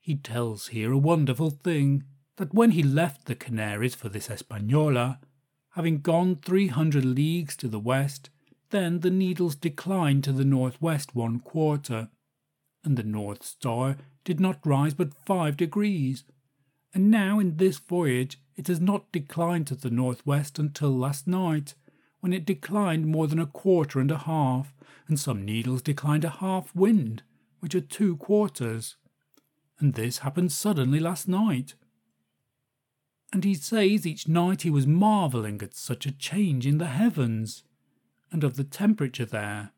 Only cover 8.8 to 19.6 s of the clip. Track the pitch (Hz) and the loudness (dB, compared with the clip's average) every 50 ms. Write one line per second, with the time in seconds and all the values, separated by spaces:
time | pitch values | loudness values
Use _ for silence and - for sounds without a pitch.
8.8 | 185 170 170 175 165 185 185 190 190 185 180 170 180 170 143 143 - 170 147 - | 0 0 -2 0 0 0 2 2 0 0 0 0 -2 -2 -2 -4 -6 -6 -6 -4
9.8 | - 185 196 185 165 147 139 139 139 139 135 131 135 139 139 131 127 127 123 - | -6 -4 -2 0 2 2 2 2 2 0 0 2 2 2 4 2 2 -2 -4 -2
10.8 | 160 165 156 143 147 - - 120 117 117 113 120 - - - 160 156 151 151 143 | -2 -2 -2 -2 -4 -4 -4 -4 -2 -2 -4 -4 -6 -6 -2 0 2 2 0 -2
11.8 | 143 - 120 110 113 110 _ _ _ _ _ _ _ _ _ _ _ _ _ _ | -2 -4 -6 -6 -6 -10 _ _ _ _ _ _ _ _ _ _ _ _ _ _
12.8 | - 156 135 120 110 107 107 107 104 101 104 - - - - _ - 127 113 120 | 0 0 0 0 0 -4 -4 -4 -4 -6 -8 -10 -14 -18 -16 _ -6 -4 -2 -2
13.8 | 127 135 139 139 - - _ _ _ - 180 151 185 190 196 - - 156 143 135 | -2 -2 -4 -6 -10 -20 _ _ _ -6 0 0 0 0 0 -2 0 0 2 2
14.8 | 147 156 147 - 180 147 - - - - 196 185 165 151 147 143 175 160 - 202 | 2 0 0 -2 -4 -4 -4 -14 -4 -2 0 0 0 -2 0 -2 -4 -2 0 -2
15.8 | 208 208 196 160 139 131 135 - - _ _ _ _ _ _ _ _ _ _ _ | 0 0 0 0 -2 -2 -2 -6 -10 _ _ _ _ _ _ _ _ _ _ _
16.8 | _ _ - 185 190 208 220 220 196 190 208 214 202 180 156 156 190 190 147 - | _ _ 0 4 6 6 6 6 4 2 2 2 2 0 2 4 2 2 2 0
17.8 | - - 175 180 170 143 127 123 131 135 - - _ _ _ - 143 - 180 156 | -6 -2 -2 0 2 2 2 2 0 -2 -6 -16 _ _ _ -8 -4 -2 0 2
18.8 | 175 190 202 202 - _ - 170 143 - - 165 170 170 175 170 | 2 2 2 0 -4 _ -6 -6 -6 -4 -4 -2 0 0 0 -2